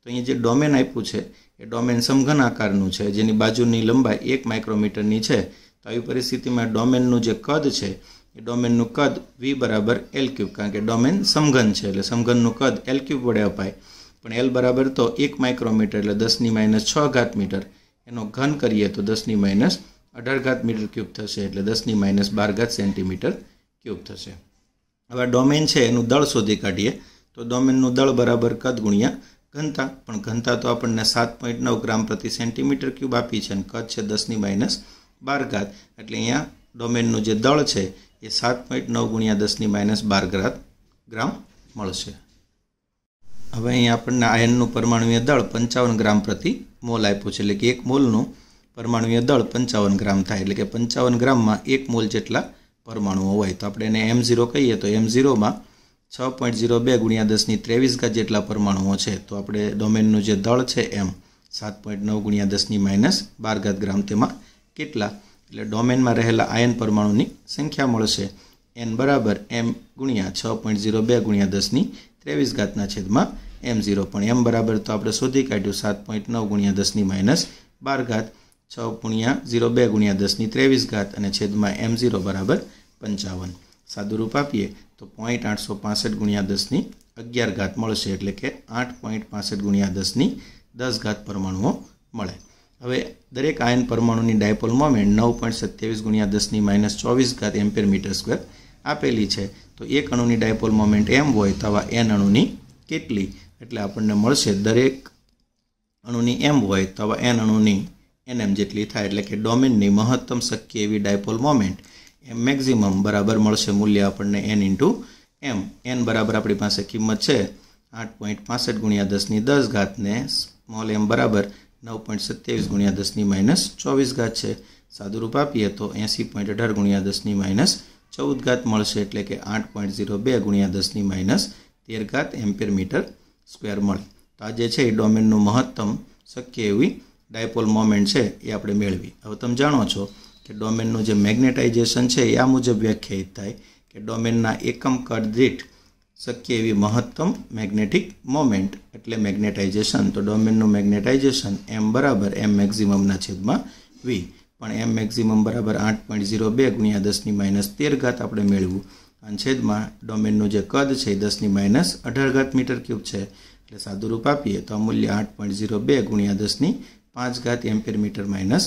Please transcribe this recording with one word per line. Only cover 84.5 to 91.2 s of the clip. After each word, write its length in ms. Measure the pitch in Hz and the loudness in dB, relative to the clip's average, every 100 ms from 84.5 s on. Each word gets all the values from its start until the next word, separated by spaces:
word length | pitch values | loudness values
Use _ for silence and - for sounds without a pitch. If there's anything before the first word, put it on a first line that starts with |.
| 110 98 - - _ | -2 -4 -8 -20 _
તો 80 | 104 | -20
પોઇન્ટ 380 | - 113 120 | -12 -6 -4
આઠસો 280 | 117 104 - | -4 -6 -6
પાસઠ 420 | 101 107 104 120 107 | -8 -4 -4 -4 -2
ગુણ્યા 320 | 104 104 98 | 0 0 0
દસની 340 | 101 - 135 - - _ - | -2 -2 -4 -4 -12 _ -18
અગિયાર 360 | 117 120 113 | -8 -4 -2
ઘાત 200 | 92 95 98 | -2 -4 -4
મળશે, 320 | 110 107 98 95 | -4 -4 -4 -4
એટલે 160 | 98 | -6
કે 160 | 98 131 - - 113 | -6 -8 -10 -10 -6
આઠ 160 | 123 123 | -6 -8
પોઇન્ટ 240 | 117 110 107 | -8 -8 -8
પાસઠ 320 | 104 98 101 101 | -10 -6 -4 0
ગુણ્યા 260 | 98 98 92 | 2 2 -2
દસની 340 | 92 - 185 - - - _ - | -4 0 0 -2 -16 -20 _ -6
દસ 180 | 127 110 | -4 -4
ઘાત 140 | 107 101 | -4 -6